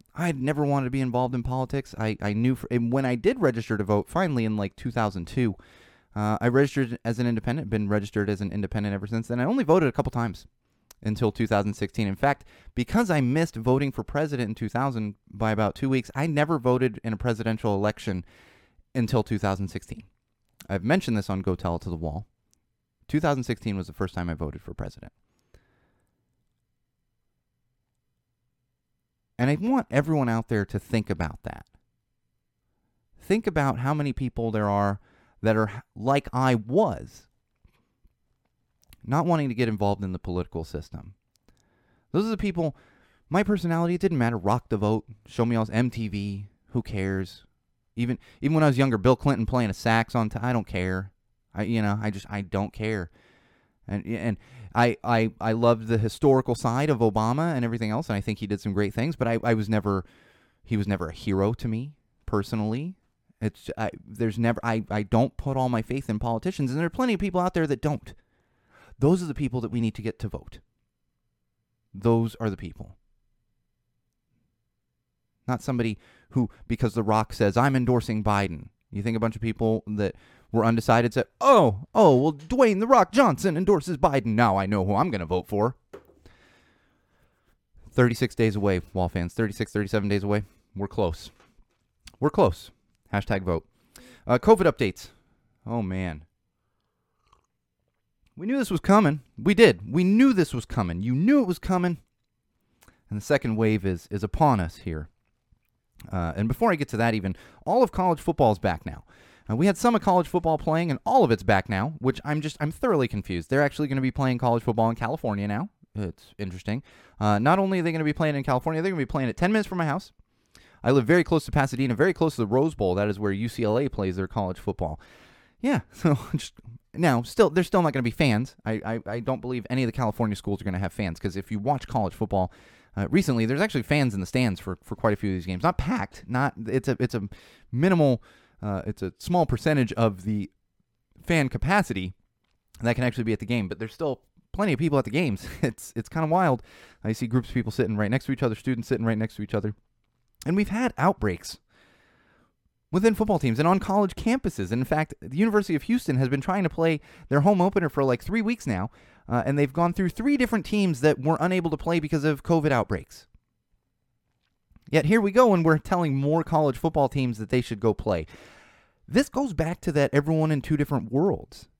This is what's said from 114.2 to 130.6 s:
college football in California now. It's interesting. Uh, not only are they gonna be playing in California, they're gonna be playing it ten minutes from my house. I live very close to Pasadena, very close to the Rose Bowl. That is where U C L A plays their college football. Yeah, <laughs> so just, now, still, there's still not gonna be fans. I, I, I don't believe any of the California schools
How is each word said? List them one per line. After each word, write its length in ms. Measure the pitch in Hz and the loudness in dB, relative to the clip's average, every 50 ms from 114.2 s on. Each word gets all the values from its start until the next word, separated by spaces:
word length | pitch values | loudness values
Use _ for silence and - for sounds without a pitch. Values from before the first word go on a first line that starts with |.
| 139 131 127 120 | -2 0 0 0
college 240 | 127 123 117 117 - | 0 0 0 0 0
football 280 | - 113 113 113 113 | 0 0 2 0 0
in 60 | 117 | 0
California 500 | - 120 113 139 160 - 120 104 101 101 104 | -2 -4 -6 -6 -4 -4 -4 -4 -2 -2 -4
now. 220 | 104 107 165 208 - _ - _ _ | -4 -4 -6 -8 -10 _ -20 _ _
It's 400 | 104 104 87 80 - - - - | -8 -8 -8 -8 -12 -20 -20 -12
interesting. 460 | - 104 92 87 90 - - 104 127 - - - - - - _ - | -10 -10 -10 -10 -10 -6 -6 -6 -6 -6 -12 -20 -20 -20 -20 _ -2
Uh, 200 | 104 107 104 104 | 2 2 2 4
not 200 | 113 143 170 196 | 4 4 4 4
only 200 | 196 190 190 180 | 2 0 0 0
are 40 | 165 | 0
they 100 | 170 160 | -2 -2
gonna 120 | 160 156 | 0 -2
be 80 | 151 147 | -2 0
playing 240 | - 160 156 147 | 0 0 0 0
in 60 | 139 131 | -2 -2
California, 400 | - 131 127 - 160 160 156 160 | 0 -2 0 0 -2 -4 -2 -2
they're 80 | 196 | -2
gonna 100 | 190 160 | -2 -2
be 60 | 135 | -4
playing 240 | - - 151 131 120 | -4 -2 -2 -2 -2
it 60 | - | -2
ten 160 | - 180 185 214 | 0 0 2 2
minutes 160 | 220 208 - | 0 0 -2
from 100 | 190 180 | -4 -4
my 80 | 165 | -2
house. 260 | 156 143 185 - - _ _ _ _ _ _ _ _ _ - _ _ _ _ - | -2 -2 -4 -6 -10 _ _ _ _ _ _ _ _ _ -20 _ _ _ _ 0
I 80 | 117 | 4
live 160 | 135 139 120 | 4 4 4
very 180 | 107 165 180 165 | 6 4 4 4
close 200 | - 165 156 - | 4 2 0 0
to 40 | - | 0
Pasadena, 440 | - 147 135 135 - 120 135 131 120 | 0 0 0 0 0 -2 -2 -2 2
very 180 | 101 147 190 175 | 2 2 0 2
close 240 | - 165 160 - | 0 0 0 0
to 60 | - 117 | -2 -2
the 40 | |
Rose 280 | 98 110 131 143 160 156 | 2 2 2 2 2 0
Bowl. 200 | - 104 92 90 | 0 0 0 0
That 140 | 95 104 104 | 0 0 -2
is 100 | 101 98 | -2 -2
where 140 | 104 101 98 | -2 -4 -2
U 160 | 98 113 117 | -2 -4 -6
C 140 | - - 117 | -4 -2 -2
L 160 | 104 107 120 | 0 0 0
A 100 | 143 131 | -2 -2
plays 280 | - - 101 95 90 | -4 -4 -4 -4 -2
their 120 | 92 95 92 | -4 -6 -4
college 300 | - 117 101 92 92 - | -4 -4 -4 -4 -6 -6
football. 420 | - - 92 - 95 78 76 - - - - - - - - _ _ _ _ _ | -6 -6 -6 -4 -6 -6 -6 -10 -14 -20 -20 -20 -20 -20 -20 _ _ _ _ _
Yeah, 200 | - 262 285 - - | -2 -2 0 -2 -2
<laughs> 60 | - - | -6 -16
so 260 | - - 165 147 - - - - | -2 2 2 2 2 -2 -6 -6
just, 200 | 151 - - - - - - 117 - _ _ - | -6 -8 -8 -16 -20 -20 -20 -20 -20 _ _ -6
now, 300 | - 160 160 131 117 120 | 0 2 2 2 2 -2
still, 280 | - - - 220 160 | -4 2 4 4 4
there's 160 | 147 185 175 | 4 0 0
still 160 | - - 190 175 | 2 2 2 2
not 100 | 156 139 | 2 0
gonna 100 | 135 120 | 0 -2
be 80 | 117 | -2
fans. 460 | - - 165 135 110 104 123 135 - _ _ | 0 2 2 2 2 2 -2 -4 -10 _ _
I, 160 | 113 110 107 - | -6 -6 -4 -4
I, 160 | 107 113 117 - | -6 -8 -8 -8
I 140 | - 104 120 | -8 -10 -8
don't 200 | 117 127 131 117 | -4 -6 -6 -6
believe 260 | - 123 127 123 104 - | -6 -8 -8 -8 -6 -4
any 120 | 127 131 131 | -2 -2 -2
of 60 | 113 | -2
the 40 | - | -2
California 440 | - 127 110 107 - 117 107 104 | -2 -2 -2 0 0 -2 -2 -2
schools 240 | - - - 101 95 | -4 -4 -4 -6 -4